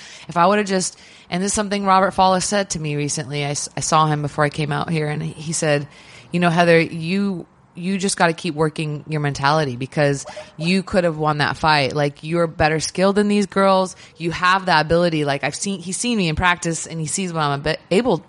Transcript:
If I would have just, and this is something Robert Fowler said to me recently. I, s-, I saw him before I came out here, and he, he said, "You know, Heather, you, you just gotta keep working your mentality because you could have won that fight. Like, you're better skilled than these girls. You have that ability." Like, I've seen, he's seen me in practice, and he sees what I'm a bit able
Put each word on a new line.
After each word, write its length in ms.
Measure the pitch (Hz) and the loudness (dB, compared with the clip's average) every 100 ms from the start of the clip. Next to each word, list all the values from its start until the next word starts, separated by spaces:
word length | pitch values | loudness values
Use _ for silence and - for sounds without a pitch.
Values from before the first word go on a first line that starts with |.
| - - - | -18 -20 -6
If 80 | 170 | 2
I 100 | 175 | 4
would 100 | 208 | 4
have 100 | 202 | 0
just, 320 | 190 175 - - - - | -2 -2 -8 -20 -20 -8
and 120 | 175 | -4
this 100 | 196 | -2
is 40 | 214 | -2
something 300 | 208 202 196 | -2 -2 2
Robert 260 | 190 190 | 4 4
Fowler 300 | 180 190 185 | 4 4 4
said 300 | 180 202 196 | 2 -2 -2
to 80 | 170 | -4
me 160 | 156 147 | -4 -2
recently. 480 | 147 147 123 147 143 | -2 -4 -6 -4 -4
I, 60 | |
s-, 180 | 143 - - | -4 -8 -6
I 20 | |
saw 280 | - 160 156 | 2 4 4
him 140 | 147 | 2
before 200 | 147 - | -2 0
I 60 | 147 | 0
came 240 | - 147 | 0 -2
out 160 | 147 - | -2 -2
here, 180 | 165 151 | -2 -2
and 160 | 151 | -4
he, 80 | 160 | -6
he 220 | 147 151 | -10 -8
said, 340 | 165 160 147 147 - - - - | -4 0 0 -2 -14 -20 -20 -6
"You 80 | 175 | 0
know, 80 | 175 | 2
Heather, 300 | 165 170 165 | 4 6 6
you, 640 | 160 170 160 190 202 180 - _ _ - | 4 -2 -4 -2 -2 -4 -10 _ _ -10
you 200 | 175 196 | -4 -2
just 180 | 190 - | -2 2
gotta 160 | 175 | 0
keep 240 | 165 180 143 | 0 -4 -2
working 480 | 160 151 151 147 - | -2 -2 -6 -8 -6
your 140 | 151 | -4
mentality 560 | 147 131 139 156 147 120 | -4 0 2 2 0 -4
because 500 | 131 - 143 139 - - - - | -6 0 0 0 -6 -16 -16 -6
you 260 | 160 190 | -2 0
could 220 | 175 202 | 0 0
have 140 | 175 156 | 0 0
won 220 | 151 147 | -2 0
that 180 | 139 120 | 0 0
fight. 340 | 160 151 135 | 2 2 2
Like, 300 | 147 147 143 | 0 -2 -4
you're 240 | 156 170 170 | -4 -2 -2
better 320 | 151 156 156 | 0 0 0
skilled 380 | - - 190 196 | -2 0 2 2
than 100 | 208 | 2
these 200 | 208 196 | 2 0
girls. 500 | - 196 190 185 - - - | 2 4 4 0 -6 -20 -8
You 160 | 165 | -6
have 360 | 151 180 190 185 | 0 2 2 4
that 180 | 160 156 | 2 4
ability." 400 | 165 175 160 143 | 2 2 2 0
Like, 180 | 139 | -2
I've 120 | 139 - | -2 -4
seen, 260 | 202 196 | -6 -6
he's 160 | 180 180 | -6 -6
seen 200 | 240 233 | -2 0
me 120 | 175 | 0
in 80 | 151 | 0
practice, 500 | 180 175 170 160 - | 0 0 -2 -6 -6
and 140 | 165 | -8
he 40 | 156 | -6
sees 280 | - 185 | -4 -4
what 80 | 165 | -2
I'm 180 | 147 139 | -2 -2
a 20 | |
bit 180 | 151 160 - | -2 -4 0
able 320 | 180 240 170 | 0 2 0